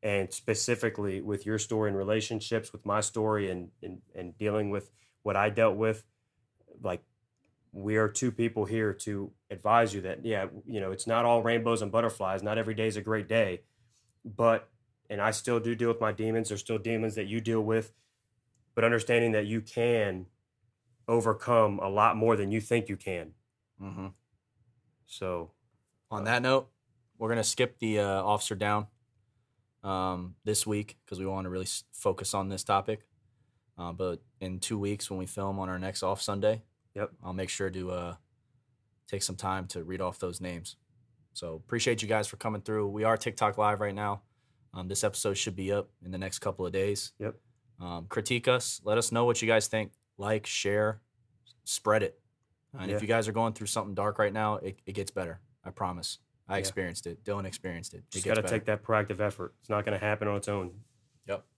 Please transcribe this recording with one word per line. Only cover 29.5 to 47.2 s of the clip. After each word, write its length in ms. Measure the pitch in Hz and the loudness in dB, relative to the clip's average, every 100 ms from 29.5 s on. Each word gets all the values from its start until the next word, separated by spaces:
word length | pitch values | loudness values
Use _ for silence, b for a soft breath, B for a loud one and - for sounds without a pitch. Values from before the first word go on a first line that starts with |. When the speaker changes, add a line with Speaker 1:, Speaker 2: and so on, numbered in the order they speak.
| _ _ _ | _ _ _
Speaker 2:
um, 500 | 98 95 92 90 90 - | -4 -2 -2 -2 -8 -8
this 220 | - 104 - | -2 0 0
week 300 | 104 104 - - | -2 -4 -12 -12
'cause 120 | 92 | -6
we 80 | 95 | -4
wanna 240 | 95 92 | -4 -4
really 140 | 92 | -4
s-, 200 | 90 - - | -4 -8 -10
focus 420 | - 104 92 98 | -4 -2 -2 -2
on 140 | 101 95 | -2 -2
this 160 | 95 | -6
topic. 420 | - 98 98 110 _ _ _ _ _ _ _ - | 2 2 2 -6 _ _ _ _ _ _ _ -12
Uh, 160 | 87 | -10
but 280 | 87 92 85 _ _ | -4 -4 -4 _ _
in 180 | 92 92 | -8 -6
two 200 | - 107 | -4 -2
weeks 320 | 101 104 - | -2 -4 -6
when 80 | 95 | -6
we 80 | 90 | -6
film 320 | - 98 98 | -6 -4 -4
on 100 | 95 | -4
our 100 | 92 | -4
next 240 | 92 95 | -4 -2
off 180 | 92 98 | -2 -2
Sunday, 400 | - 98 107 113 - _ _ | -2 0 2 0 -6 _ _
Speaker 1:
Yep. 180 | 101 104 - | -8 -8 -8
Speaker 2:
I'll 100 | 92 | -8
make 160 | 92 92 | -6 -4
sure 220 | - 98 | -2 -4
to, 200 | 92 90 | -4 -6
uh, 240 | 90 87 87 _ _ _ _ _ _ _ _ - | -6 -6 -10 _ _ _ _ _ _ _ _ -8
take 160 | 98 | -6
some 140 | - 92 | -4 -4
time 300 | 95 95 92 | -4 -4 -4
to 160 | 90 | -8
read 160 | 82 92 | -8 -4
off 180 | 92 87 | -4 -4
those 220 | 92 87 | -6 -6
names. 360 | 90 87 85 - _ _ _ _ _ | -8 -8 -12 -18 _ _ _ _ _
So 220 | - 87 | -12 -10
appreciate 480 | 80 - 120 127 113 | -10 -4 0 2 0
you 60 | 107 | 2
guys 180 | 110 104 | 0 0
for 100 | - | -4
coming 240 | 117 107 | -4 -4
through. 280 | - 107 101 | -2 -2 0
We 160 | 104 | 2
are 120 | 110 113 | 2 2
TikTok 400 | 123 110 107 98 | 0 2 0 4
live 240 | 107 104 | 2 2
right 140 | 104 | -2
now. 280 | 101 104 101 _ _ _ _ _ | -2 -4 -4 _ _ _ _ _
Um, 140 | 92 92 | -10 -4
this 160 | 98 | 0
episode 300 | 107 - 107 | 0 2 0
should 200 | 98 - | 0 -2
be 160 | 92 95 | -4 -2
up 200 | 101 - _ | -2 -2 _
in 60 | 87 | -10
the 80 | 92 | -6
next 220 | 95 - | -6 -4
couple 260 | - 90 90 | -4 -4 -2
of 60 | |
days. 400 | 95 98 101 - | 0 0 0 -4
Speaker 1:
Yep. 180 | _ | _